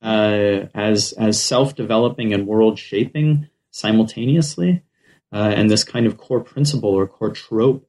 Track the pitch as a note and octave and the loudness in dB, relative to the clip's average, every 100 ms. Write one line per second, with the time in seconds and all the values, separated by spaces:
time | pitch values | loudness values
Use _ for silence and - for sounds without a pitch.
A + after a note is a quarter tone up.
0 | A2 G#2+ G#2+ G#2 G2+ G2 G2 - G#2+ G#2 | -2 0 2 2 2 0 -4 -4 0 0
1 | G#2 - A2 G#2 - B2 C#3 - A2 A2+ | -2 -2 0 0 0 0 0 -2 -2 0
2 | A#2+ A#2 A2+ G2+ G2+ G#2+ A2 G#2+ - G2+ | 0 -2 -2 -2 0 4 4 2 -6 -4
3 | B2+ D3+ D3+ D3+ D3 _ _ - G#2+ A2 | -2 0 0 0 -2 _ _ -8 0 2
4 | A2 - A#2+ D#3+ D3 - F3 F3+ _ _ | 2 -2 0 0 0 -2 0 0 _ _
5 | _ _ _ G#2 G#2+ G#2 G#2+ A2 - A#2+ | _ _ _ -4 -2 2 2 2 0 -2
6 | A#2 - - B2 A#2 - D3 C#3+ G#2+ G2 | -2 -2 -4 -4 -4 -2 -2 0 0 0
7 | F#2+ _ G#2+ - - A2 A#2 F2+ | -2 _ -8 -8 -6 0 2 0